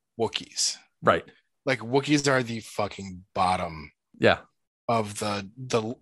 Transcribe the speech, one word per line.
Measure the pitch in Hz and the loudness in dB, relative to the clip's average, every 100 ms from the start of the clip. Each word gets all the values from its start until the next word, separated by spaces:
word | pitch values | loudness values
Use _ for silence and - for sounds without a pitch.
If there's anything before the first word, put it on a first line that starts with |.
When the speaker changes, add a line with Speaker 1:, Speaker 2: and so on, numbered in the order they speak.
| _ - | _ -4
Speaker 1:
Wookiees. | 110 - - - - - _ _ | -2 -4 -8 -4 -4 -4 _ _
Speaker 2:
Right. | 117 85 - - _ _ - | 4 4 2 -20 _ _ -2
Speaker 1:
Like, | 127 | -2
Wookiees | 113 135 135 147 139 | 2 0 4 2 4
are | 131 | 2
the | 117 117 | 0 -6
fucking | - - 101 - 98 90 92 | -8 -6 -6 -6 -12 -12 -8
bottom | - 92 92 87 80 76 _ _ - | 0 2 2 -2 -8 -14 _ _ 2
Speaker 2:
Yeah. | 113 90 - _ _ _ - | 4 4 -2 _ _ _ -2
Speaker 1:
of | 117 104 104 | -2 -2 -4
the, | 107 104 98 113 | -4 -4 -8 -12
the | 131 120 110 127 | -2 -2 -2 -6